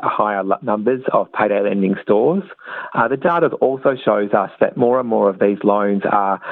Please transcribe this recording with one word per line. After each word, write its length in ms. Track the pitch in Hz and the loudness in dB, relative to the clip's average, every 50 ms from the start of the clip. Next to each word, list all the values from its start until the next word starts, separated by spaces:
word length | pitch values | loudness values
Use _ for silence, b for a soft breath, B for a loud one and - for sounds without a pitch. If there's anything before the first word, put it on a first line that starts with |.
| - | -4
a 80 | - | -2
higher 320 | - - 110 104 104 98 95 | -2 0 -2 0 -2 -2 -2
lu-, 160 | 98 98 - | -2 -4 -4
numbers 460 | - 120 107 107 104 120 131 127 127 - - | -2 -4 -4 -2 0 -2 -2 -2 -2 0 0
of 160 | 110 95 - | 0 -2 -2
payday 320 | - - 107 107 101 101 101 | -2 -2 0 0 0 0 0
lending 320 | 101 98 98 95 95 98 - - | 0 0 0 0 0 0 -2 0
stores. 400 | - 104 104 120 143 175 196 185 - - B B B B B B B | 0 2 2 2 2 0 -2 -4 -8 -14 B B B B B B B
Uh, 160 | - - 117 | -2 -2 0
the 80 | 113 135 | 0 -2
data 320 | 135 131 165 170 175 170 139 - - - | -2 0 0 2 2 0 0 2 0 0
also 320 | 127 135 131 - 143 131 | 0 0 0 0 -2 -2
shows 400 | 127 - 117 104 104 104 101 113 | 0 0 0 0 0 0 2 0
us 160 | 104 95 92 - - | 0 0 -2 -2 -2
that 160 | 107 - - | -2 -2 0
more 240 | - 123 120 123 131 | 0 2 2 2 2
and 80 | 123 | 0
more 240 | 117 110 107 104 101 | 0 0 2 2 2
of 80 | 92 92 | 2 2
these 220 | 98 101 101 98 - | 0 0 0 2 2
loans 400 | 104 101 104 101 101 101 98 95 | 2 2 2 2 0 0 0 0
are 400 | 87 - 104 101 98 98 92 B B | 0 0 2 2 0 -2 -4 B B